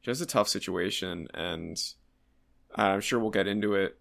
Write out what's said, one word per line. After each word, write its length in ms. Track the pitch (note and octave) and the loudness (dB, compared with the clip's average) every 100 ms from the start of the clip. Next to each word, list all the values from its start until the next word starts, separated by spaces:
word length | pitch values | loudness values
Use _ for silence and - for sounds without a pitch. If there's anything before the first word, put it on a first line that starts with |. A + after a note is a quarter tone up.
just 200 | - C3 | -4 -4
a 40 | E3 | 0
tough 220 | B2+ G#2 | 2 2
situation, 800 | G2 - F2+ F2+ - F#2 F2 - | 0 -2 -2 0 -2 -4 -6 -8
and 440 | - E2+ E2 E2 E2 - - _ _ _ _ _ _ _ | -6 -4 -4 -6 -6 -8 -10 _ _ _ _ _ _ _
I'm 280 | - G2+ G2 | 2 2 2
sure 180 | - B2 | 2 0
we'll 120 | A2 | 2
get 140 | G#2 G2 | 2 2
into 280 | G#2 G#2 | 2 2
it 240 | G2 F#2+ - | 2 0 -4